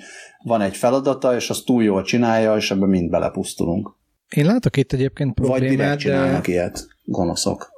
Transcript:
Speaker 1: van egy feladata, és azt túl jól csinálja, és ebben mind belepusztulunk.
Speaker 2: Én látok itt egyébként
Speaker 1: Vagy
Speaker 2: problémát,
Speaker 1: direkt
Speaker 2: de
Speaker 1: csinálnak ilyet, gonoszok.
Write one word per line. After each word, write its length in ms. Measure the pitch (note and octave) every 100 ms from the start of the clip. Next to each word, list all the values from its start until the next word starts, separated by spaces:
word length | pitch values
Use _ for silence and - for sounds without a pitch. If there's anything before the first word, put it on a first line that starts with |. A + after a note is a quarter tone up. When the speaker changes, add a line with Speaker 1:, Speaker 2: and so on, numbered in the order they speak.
| - - - _
Speaker 1:
van 180 | A#2 A#2
egy 140 | G2 -
feladata, 600 | B2 C3+ C#3 C3 C3 A#2+
és 140 | -
azt 160 | A2+ -
túl 180 | B2
jól 180 | G#2+ F#2+
csinálja, 520 | F#2+ A#2+ A#2 A2+ A2 G#2+
és 160 | -
ebben 180 | G2 G2
mind 200 | F#2+ F2
belepusztulunk. 840 | E2+ - - F#2+ - E2+ F2+ G#2 - _ _ _ -
Speaker 2:
Én 100 | D3+
látok 320 | A#3+ D3 -
itt 160 | C3+
egyébként 460 | C3+ C3 - C#3+ -
Speaker 1:
Vagy 80 | C3
Speaker 2:
problémát, 280 | C3 C3 C3+
Speaker 1:
direkt 160 | C#3 C#3+
Speaker 2:
de 20 |
Speaker 1:
csinálnak 500 | C#3+ C3+ C3+ - -
ilyet, 400 | F2 F2+ - - _ -
gonoszok. 640 | G2+ F2 E2 G2+ - -